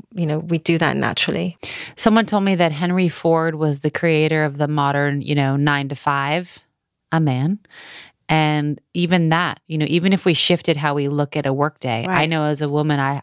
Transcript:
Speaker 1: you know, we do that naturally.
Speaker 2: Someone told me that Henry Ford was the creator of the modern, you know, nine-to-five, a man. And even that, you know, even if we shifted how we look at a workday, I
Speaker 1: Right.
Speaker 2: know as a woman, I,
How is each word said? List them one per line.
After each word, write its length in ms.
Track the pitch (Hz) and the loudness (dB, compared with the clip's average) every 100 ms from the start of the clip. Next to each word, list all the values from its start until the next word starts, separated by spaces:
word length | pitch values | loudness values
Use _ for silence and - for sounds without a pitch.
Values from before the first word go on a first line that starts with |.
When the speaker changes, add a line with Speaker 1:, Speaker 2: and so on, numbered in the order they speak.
| - | -8
Speaker 1:
you 120 | - 165 | -6 -4
know, 120 | 151 | -4
we 180 | 160 165 | -2 -2
do 200 | 160 165 | 0 2
that 160 | 156 131 | 2 0
naturally. 600 | 120 - - - 180 - - - - - | -2 -2 -4 -2 -4 -8 -12 -14 -10 0
Speaker 2:
Someone 300 | 233 220 214 | 2 4 2
told 180 | 208 | 0
me 100 | 196 | 0
that 160 | 185 170 | 2 0
Henry 380 | 147 175 180 175 | 0 0 2 0
Ford 480 | - 165 165 160 156 | 0 2 2 2 0
was 240 | 156 143 | -2 0
the 100 | 151 | -2
creator 540 | - 170 156 156 156 | -2 0 2 2 2
of 140 | 151 143 | 0 0
the 100 | 147 | -2
modern, 540 | 151 143 143 143 143 | 0 0 2 0 -2
you 120 | - | -2
know, 220 | 143 135 139 | 0 2 2
nine-to-five, 1040 | 147 143 139 139 - 139 139 165 175 - _ _ _ _ - | 2 0 -2 -6 -2 0 0 -2 -4 -14 _ _ _ _ -4
a 80 | 165 | 0
man. 400 | 151 127 147 208 _ - - - - _ - | 0 0 0 -2 _ -20 -20 -20 -20 _ -2
And 500 | 160 151 151 147 147 _ | 2 2 0 -2 -4 _
even 380 | - 175 180 160 | -4 0 2 4
that, 300 | 165 175 - - | 2 0 -6 -8
you 100 | 160 | -4
know, 80 | 151 | 0
even 240 | 170 185 | 0 2
if 140 | 190 185 | 2 2
we 80 | |
shifted 420 | 160 - 175 - 151 | 2 2 0 0 -2
how 180 | 147 | 0
we 140 | 143 139 | 0 0
look 260 | 147 143 | 0 -2
at 120 | 151 139 | -2 -2
a 60 | |
workday, 520 | 135 147 - 127 113 139 | 0 0 -2 -4 -4 -2
I 40 | |
Speaker 1:
Right. 180 | 180 156 | 0 0
Speaker 2:
know 160 | 160 | 0
as 160 | 151 143 | 0 -2
a 80 | 147 | -2
woman, 320 | 147 156 147 | 0 0 0
I, 220 | 135 139 | 0 -2